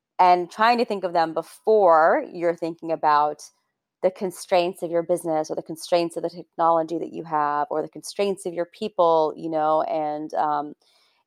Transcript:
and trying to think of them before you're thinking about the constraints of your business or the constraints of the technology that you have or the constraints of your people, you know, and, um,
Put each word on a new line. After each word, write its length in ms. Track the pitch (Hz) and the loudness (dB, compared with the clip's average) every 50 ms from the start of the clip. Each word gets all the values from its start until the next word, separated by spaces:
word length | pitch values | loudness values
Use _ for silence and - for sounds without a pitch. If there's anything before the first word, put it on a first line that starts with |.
| _ _ _ - | _ _ _ 4
and 320 | 185 180 180 180 175 175 | 4 6 6 4 2 -2
trying 280 | - - 220 233 247 233 | -2 0 2 2 2 2
to 60 | 240 | 0
think 200 | - 208 196 180 | -2 -4 -4 -4
of 80 | 175 170 | -2 0
them 220 | 170 165 160 156 | 0 0 0 -2
before 880 | 165 160 - - - _ 214 220 214 196 170 165 156 160 175 226 302 - - - | -4 -8 -8 -10 -6 _ 2 4 6 8 8 8 8 8 6 4 2 0 -4 -6
you're 220 | 175 165 170 170 | -4 -2 -2 -2
thinking 360 | - 170 165 170 - - 165 160 | -2 -4 -8 -8 -8 -8 -6 -4
about 500 | 151 160 151 147 147 151 151 151 - - - _ _ _ _ _ _ _ _ _ _ - | -2 2 2 4 4 2 0 -2 -6 -12 -20 _ _ _ _ _ _ _ _ _ _ -2
the 80 | 185 | -2
constraints 720 | 185 - 208 185 175 - - - 196 180 175 180 190 - 180 | -2 -2 -6 -8 -8 -10 -4 0 0 2 2 0 -4 -6 -8
of 80 | 160 | -4
your 120 | 170 170 165 | -4 -2 -2
business 480 | 160 175 165 - 170 160 156 156 - | 0 -2 -2 -2 -2 -2 -2 -2 -4
or 60 | 165 | -6
the 60 | - 165 | -10 -10
constraints 540 | - 165 156 - - 180 175 170 165 - | -10 -12 -14 -6 -2 0 0 0 -2 -4
of 60 | 170 165 | -6 -8
the 80 | 170 | -8
technology 680 | 175 180 156 _ _ - 165 165 165 165 160 160 170 160 | -8 -10 -18 _ _ 0 2 2 2 2 0 -2 -4 -6
that 140 | - - - | -6 -8 -10
you 120 | 165 160 | -12 -8
have 420 | 165 160 151 147 147 147 147 147 - | -4 -2 -2 0 0 -2 -2 -4 -2
or 120 | - 156 151 | -4 -4 -4
the 60 | 156 | -6
constraints 580 | - 151 - - - - 202 202 190 185 - | -8 -14 -16 -10 -6 -4 -2 -2 -4 -4 -8
of 80 | 180 170 | -8 -6
your 120 | 170 170 | -6 -6
people, 640 | - _ - 220 208 - - 175 165 165 160 156 151 - | -8 _ -10 -10 -6 -2 0 2 2 4 4 2 0 -2
you 120 | - 165 160 | -6 -8 -6
know, 340 | 160 156 151 156 156 156 - | -4 -2 0 0 0 0 -2
and, 520 | - 165 156 151 151 147 151 156 156 - | -2 -4 -4 -4 -4 -6 -8 -8 -6 -4
um, 400 | - 156 151 147 147 156 147 - _ _ _ _ _ _ _ _ _ _ | -4 -2 -2 -2 -4 -6 -8 -12 _ _ _ _ _ _ _ _ _ _